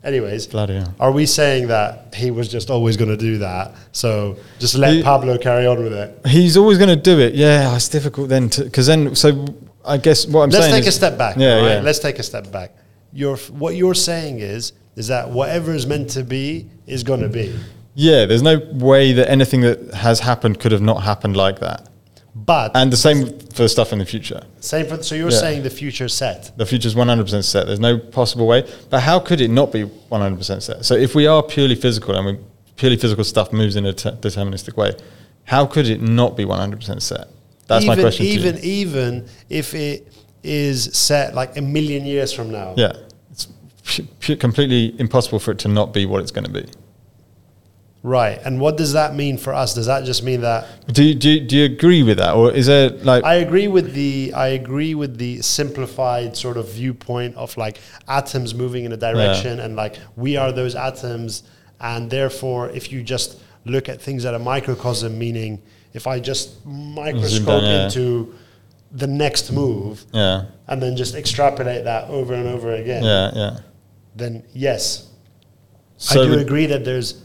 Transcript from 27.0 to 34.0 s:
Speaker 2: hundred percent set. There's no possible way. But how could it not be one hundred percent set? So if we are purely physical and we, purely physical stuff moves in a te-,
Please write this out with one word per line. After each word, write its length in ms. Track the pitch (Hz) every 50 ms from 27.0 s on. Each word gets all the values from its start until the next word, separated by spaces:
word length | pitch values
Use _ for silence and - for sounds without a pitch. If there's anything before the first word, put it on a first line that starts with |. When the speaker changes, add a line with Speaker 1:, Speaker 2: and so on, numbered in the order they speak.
| 123
Speaker 2:
hundred 180 | 120 120 117 107
percent 200 | 95 101 104 98
set. 220 | - - 101 90 -
There's 100 | 104 101
no 180 | 113 120 117
possible 520 | 113 113 - - - 123 117 - 123 117 113
way. 160 | 117 131 127 - - - - -
But 120 | - 135 127
how 180 | 147 170 185
could 200 | 180 - 180 156
it 100 | 127 110
not 200 | 113 127 143 135
be 120 | - 113 104
one 380 | 101 - - - _ 120 107
hundred 180 | 101 98 95 90
percent 260 | 95 - 95 95 104
set? 200 | - - - 113
So 100 | - 127
if 180 | 113 127 127 -
we 140 | 151 147 151
are 160 | 156 156 151
purely 320 | 151 - 147 139 135 120
physical 400 | - - 127 117 107 - - 98
and 100 | 95 95
we, 120 | 98 101 - - - _ _ _ _ _
purely 200 | - - 131 123
physical 260 | 110 - 117 107 101 107
stuff 300 | - - 113 101 - -
moves 240 | 110 110 104 101
in 100 | 107 101
a 60 | 98 92
te-, 180 | -